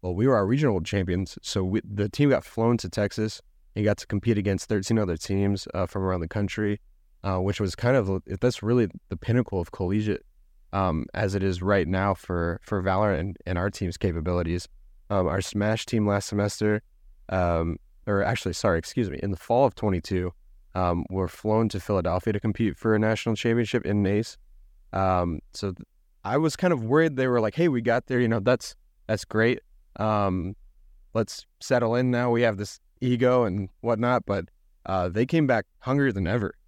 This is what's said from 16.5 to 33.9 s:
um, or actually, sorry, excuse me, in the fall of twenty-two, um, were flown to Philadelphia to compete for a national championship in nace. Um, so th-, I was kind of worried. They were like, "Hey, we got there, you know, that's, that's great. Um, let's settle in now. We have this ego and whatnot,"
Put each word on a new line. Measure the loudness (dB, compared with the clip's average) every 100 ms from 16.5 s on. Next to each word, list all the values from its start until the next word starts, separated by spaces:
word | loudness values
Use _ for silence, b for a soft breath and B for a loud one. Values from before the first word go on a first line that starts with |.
| 0 0 0 _ _ -20 -20 -4
um, | -2 0 0 -2 -4 _ -14 -4
or | -2
actually, | 0 -2 -4
sorry, | -2 0 0
excuse | -2 -2 -2
me, | -2
in | -6
the | -6
fall | 0 2 2
of |
twenty-two, | 2 -2 -2 -2 -4 -4 -8 -20 -20 -10 -2
um, | 0 0 -2
were | -4 -4
flown | -4 0 2 2
to | -2
Philadelphia | -2 0 0 0 0
to | -2
compete | -2 0 -2 0
for | 2
a | 2
national | 2 0 -2 -2
championship | 0 0 2 -2 0
in | 2
nace. | 2 2 -2 -10 -20 -20 -20 -20 -8
Um, | -2 2 2 0 -4 -10
so | -8 -8
th-, | -8 -16 _ _ _ -2
I | 0
was | 0 0
kind | 0
of | 0
worried. | 2 2 2 0
They | 0
were | 2
like, | 0 2
"Hey, | 2
we | 2
got | 2 0 0
there, | 0
you | 2
know, | 2
that's, | 2 0 -2 -16 _ _ -4
that's | -4
great. | -2 2 2 2 _ -20 _ -4
Um, | 0 2 2 0 -4 -8 -18 _ -20 -20 -6
let's | -2 -2 -6 -18 _
settle | 0 2 2 2
in | 2
now. | 2 2
We | 2
have | 2 0
this | -8 -12 _ _
ego | -2 2 4 4 2
and | 0 -4 _
whatnot," | -2